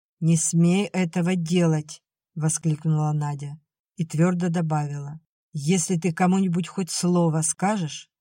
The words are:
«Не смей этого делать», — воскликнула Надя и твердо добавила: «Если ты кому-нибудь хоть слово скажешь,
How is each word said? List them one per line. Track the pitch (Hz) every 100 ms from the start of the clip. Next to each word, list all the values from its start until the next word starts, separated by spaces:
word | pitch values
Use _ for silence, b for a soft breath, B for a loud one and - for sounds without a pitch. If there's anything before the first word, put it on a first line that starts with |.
| _ -
«Не | 160 165
смей | - 165 170 190 208
этого | 185 175 180 175 185
делать», — | 160 180 170 156 151 - _ _ _
воскликнула | 160 156 - 165 147 160 156 151
Надя | 151 147 143 143 151 _ _ _ -
и | 165
твердо | 151 180 180 180
добавила: | 165 160 151 147 143 143 156 _ _ _
«Если | 151 143 190 - 175
ты | 180
кому-нибудь | 160 180 190 185 170 170
хоть | - 180
слово | - 180 180 170 160
скажешь, | 156 - 190 214 151 - - _